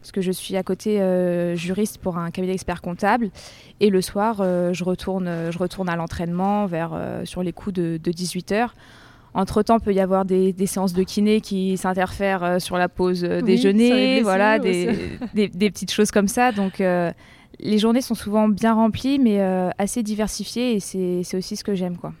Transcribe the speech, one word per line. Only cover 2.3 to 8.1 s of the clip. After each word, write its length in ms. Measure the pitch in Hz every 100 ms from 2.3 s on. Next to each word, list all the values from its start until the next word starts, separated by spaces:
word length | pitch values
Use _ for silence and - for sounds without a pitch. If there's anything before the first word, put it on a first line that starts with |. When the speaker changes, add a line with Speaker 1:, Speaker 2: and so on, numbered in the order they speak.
Speaker 1:
cabinet 200 | 175 185
d'experts 300 | 185 - 175
comptables. 480 | - 175 202 233 214 - - - - -
Et 100 | 208
le 120 | 185
soir, 360 | - 202 214 214
euh, 320 | 190 180 175
je 100 | 180
retourne, 680 | 175 180 - 190 180 170 165
je 80 | 170
retourne 300 | 180 - 185
à 80 | 170
l'entraînement 680 | 165 - 170 175 190 208 202
vers, 260 | 170 165
euh, 300 | 160 - 180
sur 200 | 180 -
les 100 | 180
coups 200 | 165 -
de, 240 | 185 170 165
de 80 | 160